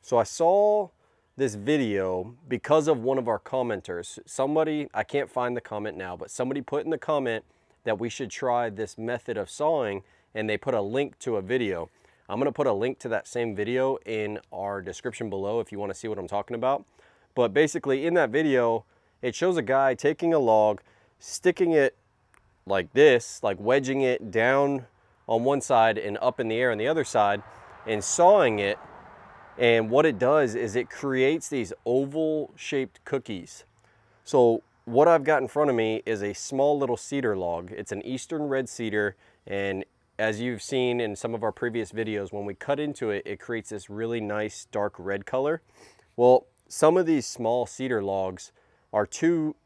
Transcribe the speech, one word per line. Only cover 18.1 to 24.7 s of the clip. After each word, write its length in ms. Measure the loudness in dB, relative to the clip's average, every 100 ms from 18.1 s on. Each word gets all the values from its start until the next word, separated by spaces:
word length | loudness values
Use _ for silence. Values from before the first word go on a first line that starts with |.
that 160 | 2 2
video, 560 | 2 2 4 2 0 -6 _ _ _
it 140 | -6 0
shows 220 | 0 0
a 40 |
guy 340 | 0 2 2 2
taking 380 | 0 0 2
a 60 | 4
log, 420 | 6 6 6 2 _ _ _ _
sticking 520 | -14 0 0 2 2
it 260 | 4 4 _ _ _ _ _ _ _ -2
like 280 | -2 0
this, 480 | 6 8 8 2 -4
like 160 | -2 0
wedging 420 | 2 2 2 0
it 280 | 0 0 -2
down 560 | 2 4 4 2